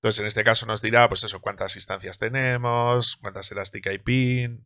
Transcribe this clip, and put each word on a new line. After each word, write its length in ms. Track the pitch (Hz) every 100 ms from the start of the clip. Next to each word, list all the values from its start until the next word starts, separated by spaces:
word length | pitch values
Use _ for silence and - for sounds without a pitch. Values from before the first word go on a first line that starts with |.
Entonces, 200 | 107 107
en 60 | 107
este 160 | 110
caso 240 | 107 110 110
nos 160 | 107
dirá, 260 | 107 117 120
pues 140 | 95
eso, 180 | 107 98
cuántas 360 | 95 95 95 -
instancias 420 | - 98 95 92
tenemos, 960 | 110 131 131 123 123 117 120 123 120 -
cuántas 360 | 104 98 95
Elastic 340 | 98 95 104 95
I 120 | 98
P 600 | - 127 127 123 120 117